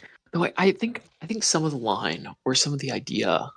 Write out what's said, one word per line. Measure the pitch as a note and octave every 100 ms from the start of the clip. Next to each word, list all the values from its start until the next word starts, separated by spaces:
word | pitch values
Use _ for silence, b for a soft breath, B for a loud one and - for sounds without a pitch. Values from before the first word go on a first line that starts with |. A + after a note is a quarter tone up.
| B B _
Though | E3+
I, | E3+ -
I | F#3+
think, | - A#3 A#3+ - _
I | E3
think | A3
some | - E3
of | D#3
the | C#3
line | A2 F#2+ F2+ D#2+ - -
or | C3
some | B2 C#3+
of | C#3+
the | C3+
idea | A2 - C3+ G2+ E2 -